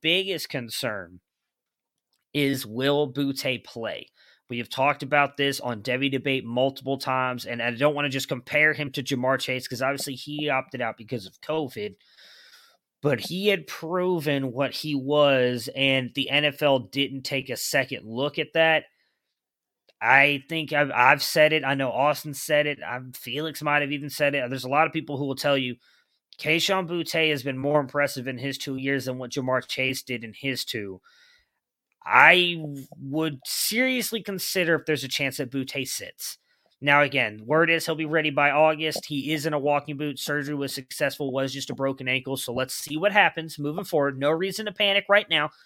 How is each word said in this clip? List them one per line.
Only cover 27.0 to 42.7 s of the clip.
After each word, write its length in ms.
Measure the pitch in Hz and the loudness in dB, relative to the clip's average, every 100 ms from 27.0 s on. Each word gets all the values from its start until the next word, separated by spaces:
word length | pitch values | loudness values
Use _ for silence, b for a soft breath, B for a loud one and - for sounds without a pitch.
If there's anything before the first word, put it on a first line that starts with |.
| 165 165 160 | -2 2 2
has 120 | 143 | 2
been 140 | 131 131 | -2 -2
more 240 | 143 151 | 2 2
impressive 440 | 135 147 143 135 127 | 2 0 0 -2 -6
in 120 | 127 | -6
his 200 | 139 131 | -6 -6
two 200 | - 131 | -6 -4
years 260 | 135 139 | -2 -2
than 140 | 123 127 | -2 -6
what 140 | 123 | -6
Ja'Marr 360 | - 127 127 - | -4 0 0 -2
Chase 340 | - 131 131 | -2 -2 -2
did 220 | - 120 | -6 -8
in 80 | 113 | -8
his 300 | 104 135 123 | -8 -6 -4
two. 380 | - 120 101 92 _ b b b b b _ _ _ _ - | -6 -8 -8 -12 _ b b b b b _ _ _ _ 4
I 580 | 117 151 180 175 170 151 139 127 - | 8 10 8 4 -2 -8 -10 -14 -14
would 420 | 135 151 160 135 - | -6 -2 -2 -4 -8
seriously 800 | - - 220 262 254 196 226 | -4 -2 2 2 0 -2 -6
consider 520 | 180 190 - 190 165 156 | -6 -6 -4 0 2 2
if 100 | 147 | 2
there's 180 | 147 | -2
a 60 | 127 | -2
chance 260 | - 139 - | -2 -2 -4
that 160 | 131 | -4
Boutte 340 | 139 135 139 131 | -4 -4 -6 -6
sits. 520 | - 92 - - - _ _ _ - | -8 -10 -12 -12 -14 _ _ _ -4
Now, 220 | 143 143 | 4 4
again, 400 | 143 139 113 107 | 4 2 0 -2
word 260 | 110 156 165 | 0 4 4
is 160 | 165 170 | 2 0
he'll 100 | 156 | -4
be 100 | 151 | 0
ready 240 | 160 151 | 0 2
by 220 | 143 143 | 2 4
August. 540 | 143 156 151 156 - - | 6 4 4 -2 -4 -6
He 280 | 147 135 | -6 -2
is 120 | 156 156 | -2 0
in 60 | |
a 80 | 147 | 0
walking 380 | 143 143 143 143 | 2 0 -2 -6
boot. 200 | 147 139 | -6 -6
Surgery 380 | - 147 143 143 | -4 -4 -2 -4
was 180 | 139 | -4
successful, 600 | 139 131 - 143 - 139 | -8 -10 -2 -2 -2 -4
was 180 | 131 135 | -2 -2
just 200 | 135 131 | -4 -8
a 40 | 127 | -4
broken 320 | 135 135 127 | -2 -2 -2
ankle. 300 | 131 131 135 | -2 -2 -6
So 160 | - | -4
let's 200 | 123 131 | -4 -4